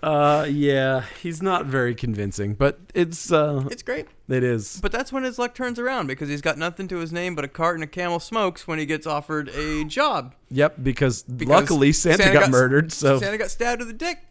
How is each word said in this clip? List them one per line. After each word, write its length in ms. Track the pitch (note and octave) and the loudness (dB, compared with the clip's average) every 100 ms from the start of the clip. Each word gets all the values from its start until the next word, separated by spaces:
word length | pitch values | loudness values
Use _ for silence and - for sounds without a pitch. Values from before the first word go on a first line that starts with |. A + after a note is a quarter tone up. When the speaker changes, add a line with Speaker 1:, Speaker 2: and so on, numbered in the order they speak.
Speaker 1:
Uh, 420 | D#3 D3 D3 D3 D3 | 0 4 4 4 2
yeah, 540 | C#3+ C#3+ C3+ C3+ C3 - - | 2 4 4 2 0 -4 -10
he's 180 | F3 D#3+ | -10 -4
not 240 | F#3+ F3 D3 | 0 0 0
very 300 | C3 B2 A#2 | 0 0 -2
convincing, 580 | A#2 G#2+ G2+ F#2+ G2+ | -4 -4 -4 -4 -4
but 260 | G#2 C#3 - - | 2 0 0 -8
it's, 380 | - E3+ E3+ - | -2 -2 -2 0
uh, 320 | E3 D3+ C#3+ C3+ | 0 2 -2 -6
Speaker 2:
It's 100 | A#3+ | -8
great. 240 | - B3 - - - | -8 -8 -10 -18 -4
Speaker 1:
it 140 | B2+ | 0
is. 360 | B2 A#2 G#2 - | 0 -2 -4 -8
Speaker 2:
But 100 | G#3 | -6
that's 200 | A#3 B3+ | -4 -4
when 120 | C4 | -4
his 160 | C4 A#3+ | -6 -4
luck 160 | B3 B3 | -6 -4
turns 240 | B3+ A#3+ | -8 -4
around, 260 | B3 C4 D3+ | -4 -4 -4
because 220 | C3 D3 | -6 -6
he's 120 | D3 | -4
got 160 | D#3+ D3 | -2 -2
nothing 300 | E3 E3+ F#3+ | -4 -6 -8
to 80 | F3+ | -8
his 140 | E3 | -6
name 220 | E3+ F3+ | -6 -6
but 120 | E3 C#3 | -6 -8
a 20 | |
cart 280 | - E3+ E3+ | -2 -2 0
and 80 | |
a 40 | D3+ | -6
Camel 320 | - F3 E3+ | -6 -4 -4
Smokes 480 | - A3+ G3 E3+ - | -2 -2 -2 -2 -6
when 100 | D#3 | -6
he 80 | D3 | -2
gets 220 | D#3 D#3 | -4 -2
offered 420 | D3+ C#3+ D#3 C#3+ | -6 -4 -6 -6
a 340 | C#3+ D3+ D3+ D3+ | -8 -6 -4 -4
job. 500 | B3+ D4 G3 B2+ _ _ | -2 0 0 -6 _ _
Speaker 1:
Yep, 240 | C3 D3 - | 2 2 2
because 400 | C3 B2+ C3+ A#2+ | -4 0 0 0
Speaker 2:
Because 260 | - B2+ A#2 | -8 -6 4
Speaker 1:
luckily 420 | D#3+ C#3+ D#3+ C#3 | 4 4 4 6
Santa 240 | C#3+ B2+ D#3+ | 4 4 6
Speaker 2:
Santa 100 | G3 | 6
Speaker 1:
got 60 | D3 | 6
Speaker 2:
got 40 | C#3 | 8
s-, 20 | |
Speaker 1:
murdered, 400 | B2+ B2+ C#3 D#3+ | 6 6 4 2
so 260 | - C#3+ C3+ | 0 4 4
Speaker 2:
Santa 180 | G#2+ G#3+ | 2 -2
got 100 | G3+ | -4
stabbed 320 | - A#3+ A#3+ | -2 -2 -2
in 60 | A#3 | -6
the 60 | |
dick. 260 | A3+ E4 E4+ - | -6 -6 -6 -12